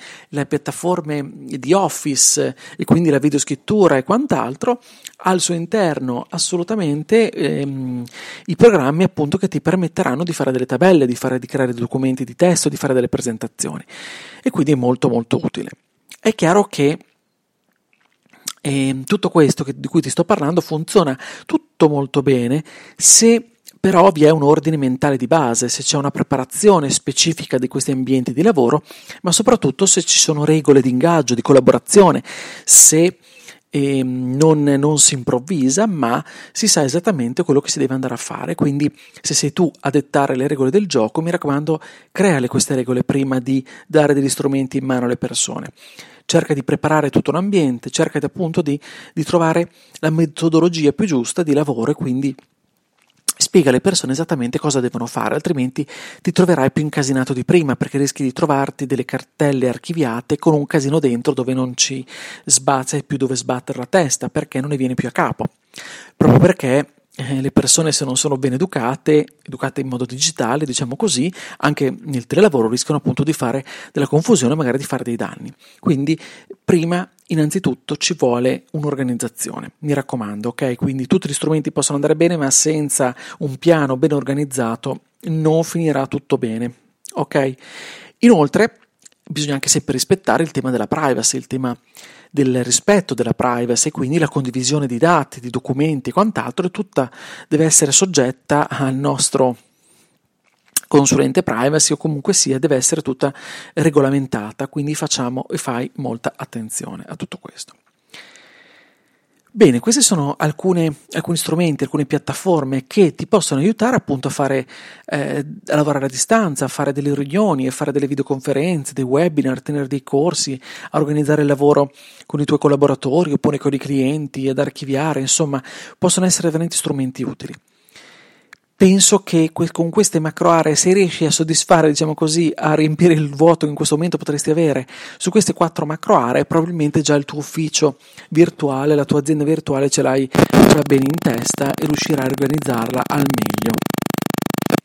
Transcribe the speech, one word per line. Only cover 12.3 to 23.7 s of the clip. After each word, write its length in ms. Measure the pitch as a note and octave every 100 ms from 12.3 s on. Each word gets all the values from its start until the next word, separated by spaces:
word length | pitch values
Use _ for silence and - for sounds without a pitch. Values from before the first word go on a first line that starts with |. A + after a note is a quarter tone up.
| A#2+
testo, 320 | F3+ E3 D3+
di 80 | C#3+
fare 180 | C#3
delle 140 | B2+ B2
presentazioni, 800 | C3+ B2 A2 A#2 - - D2+ - - - - - -
e 60 | C4
quindi 240 | - C#3+
è 20 | C3+
molto 320 | B2 B2+ C3+
molto 320 | A#2 A#2 B2
utile. 280 | - - - - _ _ _ -
È 160 | A3 G#3+
chiaro 300 | E3 G3 G3+
che, 320 | - C#3+ E3 _ _ _ _ _ _ _ _ _ _ _ _ _ _ - -
ehm, 440 | D3+ C#3 C3+ C3 C3
tutto 240 | G3+ E3+
questo 340 | E3+ C#3+ -
che, 100 | C#3+ C#3
di 80 | C#3
cui 140 | E3+
ti 80 | C3+
sto 160 | - E3+
parlando 340 | G#3 D3 F3
funziona 580 | - D#3 E3+ G#3 D3+ C3 - - -
tutto 420 | D#4+ _ - D#3
molto 340 | C#3+ C3+ C#3+
bene 400 | C#3 B2+ A#2+ D3 - - - -
se 540 | - - A3+ A#3 - _ -